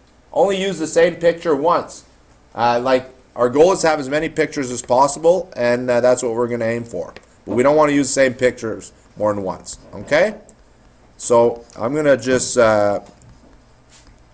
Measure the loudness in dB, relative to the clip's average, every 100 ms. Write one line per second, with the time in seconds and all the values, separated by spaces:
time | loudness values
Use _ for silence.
0 | _ _ _ 0 0 0 -2 -4 -2 2
1 | 2 2 -2 0 -2 0 0 0 -2 -12
2 | -14 _ _ _ _ -4 0 0 0 0
3 | -2 -18 _ -2 0 4 4 4 0 0
4 | -2 -4 -4 -4 -4 -4 -8 -6 0 2
5 | 2 2 2 2 -2 -4 0 0 0 2
6 | 2 2 0 -2 -2 -2 -4 -4 -6 -10
7 | -10 -14 -20 _ -6 0 2 4 4 2
8 | 0 2 2 2 -2 -2 -8 -8 -12 -20
9 | _ -4 -2 -2 -6 -8 -10 -12 -14 -14
10 | -2 0 0 -4 -18 -20 _ _ _ _
11 | _ -10 0 2 2 0 -12 -8 -6 -2
12 | 2 2 2 0 0 2 4 4 2 -2
13 | -6 -20 -20 -20 -20 -20 _ _ _ -20
14 | -20 -20 _